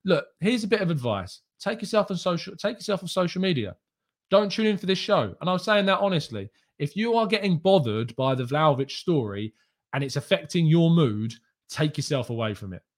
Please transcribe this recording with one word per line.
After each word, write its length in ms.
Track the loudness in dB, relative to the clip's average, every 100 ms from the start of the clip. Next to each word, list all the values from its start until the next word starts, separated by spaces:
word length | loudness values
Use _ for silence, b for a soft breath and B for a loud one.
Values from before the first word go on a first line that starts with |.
| 0
Look, 200 | 0 0 -4
here's 240 | -2 0
a 40 | 0
bit 120 | 0
of 100 | 0
advice. 520 | -2 -2 -2 -4 -14 _ -10
Take 220 | -8 -6
yourself 280 | -2 0 0
on 80 | -2
social, 380 | -2 -2 -6 -6
take 220 | -6 -6
yourself 260 | -4 -4
off 60 | -4
social 320 | -2 -2 0
media. 340 | 0 0 -2 -8 _ _ _ _ 2
Don't 200 | 2 2
tune 180 | 0 0
in 100 | 0
for 80 | 0
this 120 | -2
show. 380 | 2 0 0 -4
And 80 | -2
I'm 100 | -2
saying 280 | 2 2 2
that 120 | 2
honestly. 500 | 2 0 -2 -8 -12 _ _ -8
If 160 | -6 -2
you 200 | 0 2
are 120 | 2
getting 300 | 0 2 2
bothered 580 | 4 4 4 -2 -4 -2
by 200 | 0 0
the 100 | -2
Vlahovic 460 | 2 2 2 -2
story 640 | -6 0 0 0 -4 -8 -10 _ _ _
and 120 | -6
it's 120 | -4 -4
affecting 520 | 0 -2 0 2 4
your 220 | 6 6
mood, 440 | 6 4 0 -6 -8 _ _ -12
take 300 | -4 -4 -4
yourself 320 | -4 -4 -4
away 240 | -4 -4
from 180 | -6 -10
it. 120 | -14 _